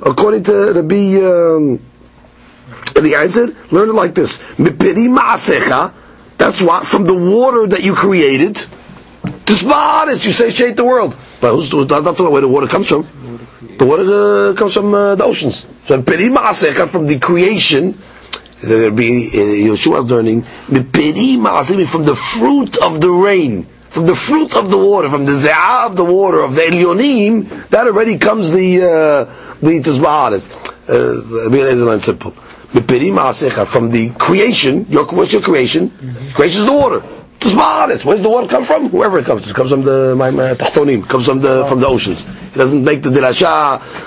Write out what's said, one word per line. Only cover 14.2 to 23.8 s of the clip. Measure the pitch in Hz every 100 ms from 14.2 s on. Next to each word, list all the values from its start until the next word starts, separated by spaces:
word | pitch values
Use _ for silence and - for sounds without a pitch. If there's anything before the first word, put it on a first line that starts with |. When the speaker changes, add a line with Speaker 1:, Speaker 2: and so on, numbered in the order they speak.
| 208 202 202
Speaker 1:
uh, |
comes | 196 208
from, | 214 202
uh, | 202 202 196
the |
oceans. | 208 151 143 - - - -
So, | 135
"Miperi | 127 160 226 269
ma'asecha," | - - 156 135 175
from | 180 151
the | 143
creation, | 170 175 185 214 - 139 180 - - - - - - -
there'll | 110 110 113
be, | 107 117 123 107
uh, | 110 104 104 107
Yeshua's | 107 160 147 123
learning, | 120 113 113 117 - -
"Miperi | 131 123 - 151 180 254 254
ma'asecha," | 214 - 139 196 175
from | 160 147
the | -
fruit | - 226 247 285 240 -
of | 175 156
the | 180
rain, | 175 202 190 143 98 - -